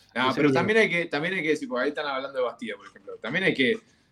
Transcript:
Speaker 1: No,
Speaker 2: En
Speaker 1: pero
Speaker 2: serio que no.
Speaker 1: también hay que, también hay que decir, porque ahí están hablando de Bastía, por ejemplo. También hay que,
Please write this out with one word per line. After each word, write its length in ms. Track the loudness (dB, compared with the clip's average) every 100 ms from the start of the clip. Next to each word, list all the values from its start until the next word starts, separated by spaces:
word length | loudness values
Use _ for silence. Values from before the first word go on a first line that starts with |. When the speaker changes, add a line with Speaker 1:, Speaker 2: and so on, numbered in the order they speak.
| _
Speaker 1:
No, 140 | -2 0
Speaker 2:
En 60 |
Speaker 1:
pero 0 |
Speaker 2:
serio 140 | 4 4
que 20 |
no. 20 |
Speaker 1:
también 240 | 4 4 4
hay 100 | 4
que, 160 | 2 -2
también 280 | -2 -2
hay 80 | -2
que 60 | 0
decir, 180 | 0 -2
porque 140 | -2
ahí 40 | -2
están 180 | -2 -4
hablando 320 | -4 -6 -2
de 60 |
Bastía, 320 | -2 -4 -10 -10
por 100 | -14
ejemplo. 300 | -20 -16 -12
También 240 | -6 -2
hay 100 | 0
que, 160 | 2 2 0 -6 _ _